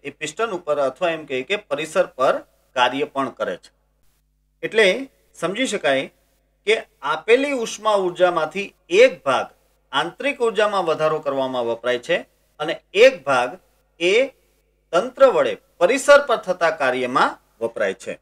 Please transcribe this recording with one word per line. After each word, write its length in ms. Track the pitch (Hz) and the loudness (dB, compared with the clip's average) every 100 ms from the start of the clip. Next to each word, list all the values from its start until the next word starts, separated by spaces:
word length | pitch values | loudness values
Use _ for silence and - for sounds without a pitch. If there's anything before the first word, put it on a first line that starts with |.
એ 80 | 143 | -16
પિસ્ટન 440 | - 151 156 226 180 | -12 -12 -6 -6 -6
ઉપર 200 | - 143 | -4 -2
અથવા 320 | 135 - 180 | -2 -2 -4
એમ 120 | 160 | -4
કહીએ 220 | 147 127 131 | -6 -8 -6
કે 80 | 202 _ | -8 _
પરિસર 360 | 147 156 190 175 - | -6 -2 -2 -2 0
પર 180 | 135 277 - _ _ | 0 0 -6 _ _
કાર્ય 320 | 127 127 135 143 | -2 -2 -2 -6
પણ 180 | 135 131 - | -4 -6 -6
કરે 180 | 98 87 | -8 -8
છે. 140 | - _ _ _ _ _ _ _ _ _ | -14 _ _ _ _ _ _ _ _ _
એટલે 220 | - 220 202 220 269 _ _ - | -4 2 2 2 -8 _ _ -6
સમજી 320 | 170 208 254 | -6 -2 -4
શકાય 320 | 202 151 135 123 _ _ _ _ _ - | -2 -2 -2 -4 _ _ _ _ _ -2
કે 80 | 220 - _ 139 | -2 -2 _ -6
આપેલી 420 | 156 - 247 285 269 | -4 2 2 2 -4
ઉષ્મા 400 | 226 - 214 208 185 | -6 -4 0 0 0
ઉર્જામાંથી 600 | 160 180 170 156 190 196 _ _ 180 | 2 2 2 -4 -6 -10 _ _ 4
એક 160 | 262 175 | 4 4
ભાગ 240 | 139 127 127 _ _ _ _ | -2 -2 -2 _ _ _ _
આંતરિક 500 | 135 165 - 269 269 | -4 -4 -6 -6 -2
ઉર્જામાં 440 | 233 208 208 202 | -2 0 0 0
વધારો 340 | 170 147 156 156 | -2 0 0 0
કરવામાં 460 | 147 135 131 127 | -4 -4 -2 -4
વપરાય 340 | 117 113 123 123 | -4 -4 -4 -4
છે 180 | 139 185 - _ _ - | -2 -4 -4 _ _ -10
અને 140 | 156 151 _ | -8 -8 _
એક 300 | 190 254 202 | 4 4 4
ભાગ 340 | 143 131 123 - _ _ _ _ | -2 -2 -2 -8 _ _ _ _
એ 140 | 175 220 269 _ _ _ _ _ _ | 0 0 0 _ _ _ _ _ _
તંત્ર 300 | 170 247 262 269 | -4 -2 4 4
વડે 240 | 175 123 98 _ _ | 4 0 -4 _ _
પરિસર 420 | - 269 285 285 285 | 0 2 6 6 6
પર 100 | 226 | -2
થતા 340 | 185 175 165 | -2 -2 -2
કાર્યમાં 680 | 156 135 127 123 135 247 - _ _ | 0 -2 0 -2 0 0 -2 _ _
વપરાય 380 | 117 - 101 95 | -8 -2 -4 -4
છે. 100 | 110 85 | -12 -14